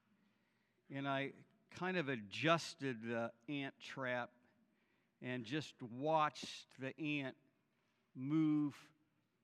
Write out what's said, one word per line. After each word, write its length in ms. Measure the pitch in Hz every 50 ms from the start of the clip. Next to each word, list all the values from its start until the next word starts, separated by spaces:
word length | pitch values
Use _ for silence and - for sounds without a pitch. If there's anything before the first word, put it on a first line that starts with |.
| _ _ _ _ _ _ _ _ _ _ _ _ _ _ _ _ _ _ 143
And 140 | 139 139 139
I 240 | 139 135 139 139 - - - - _ _ _ _ - -
kind 200 | 175 185 185 180
of 120 | 156 135
adjusted 880 | 135 117 104 98 98 107 120 160 170 160 - - - - 135 135 127 110 110
the 280 | 117 120 117 117 113 - - _ -
ant 260 | 147 143 139 139 - _
trap 520 | - - - 143 135 123 123 123 120 - - _ _ _ _ _ _ _ _ _ _ _ _ _ _ _ _ _
and 220 | - 127 127 127 117
just 300 | 104 135 156 139 - - - 135 110 113 123
watched 680 | 139 156 160 156 151 151 - - - - - - - - - -
the 180 | 127 135 - -
ant 360 | 160 151 147 147 139 131 - - _ _ _ _ _ _ _ _ _ _ _ _ _ _ _
move 600 | 127 127 139 151 160 156 151 151 151 151 143 127 - - - _ _ _ _ _ _ _ _ _ _